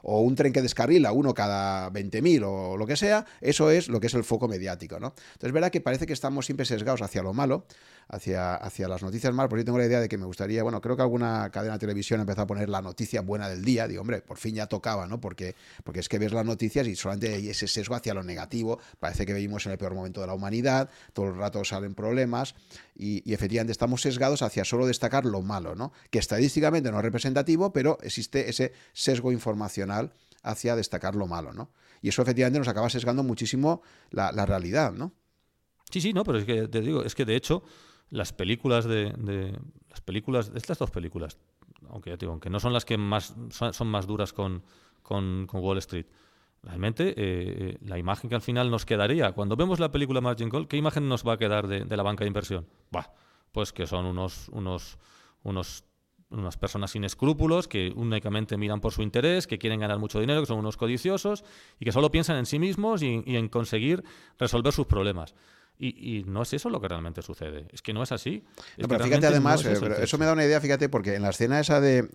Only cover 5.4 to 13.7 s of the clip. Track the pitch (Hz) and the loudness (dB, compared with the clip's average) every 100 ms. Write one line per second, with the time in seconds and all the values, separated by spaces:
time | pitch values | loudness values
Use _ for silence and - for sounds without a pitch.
5.4 | 120 156 180 175 127 135 156 139 135 139 | -2 2 2 2 0 -2 -2 -4 -2 -2
6.4 | 139 139 127 110 110 120 98 98 92 113 | -2 -2 -2 0 0 -2 -2 -2 -2 0
7.4 | 135 160 - - - - - 101 - 92 | 2 0 -4 -20 -20 -20 -14 -8 -2 0
8.4 | 90 90 92 - 92 90 95 110 131 127 | 0 -2 -6 -6 -4 -4 -4 -2 0 2
9.4 | 131 113 117 123 120 123 113 107 92 90 | 2 0 2 2 4 4 2 -2 -6 -4
10.4 | 98 113 113 101 117 127 127 120 117 110 | -2 0 0 -2 -2 2 2 2 2 0
11.4 | 101 101 110 104 104 101 - 110 101 98 | -2 -4 -4 -2 -2 -2 0 0 0 -2
12.4 | 101 101 104 98 95 - 107 110 95 104 | -2 -2 -2 -2 -4 -6 -4 -4 -2 -4
13.4 | 98 92 113 | -4 -2 2